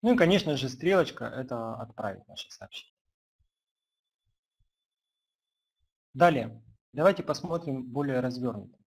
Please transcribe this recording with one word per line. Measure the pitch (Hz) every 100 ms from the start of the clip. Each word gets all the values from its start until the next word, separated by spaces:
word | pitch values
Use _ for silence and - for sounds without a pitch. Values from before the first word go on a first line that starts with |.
Ну | 220
и, | 247
конечно | 165 190 156 139
же, | 131
стрелочка — | 127 165 190 147 - 117 -
это | 127 120 113 113
отправить | 110 - 107 92 -
наше | - -
сообщение. | - 101 - - _ _ _ _ _ _ _ _ _ _ _ _ _ _ _ _ _ _ _ _ _ _ _ _ _ _ _ _ _ _ _ _
Далее, | 131 175 143 113 113 _ _ _
давайте | 127 170 185
посмотрим | 175 143 180 165 170 135
более | 127 127 143 127
развернуто. | 127 123 123 107 98 _ _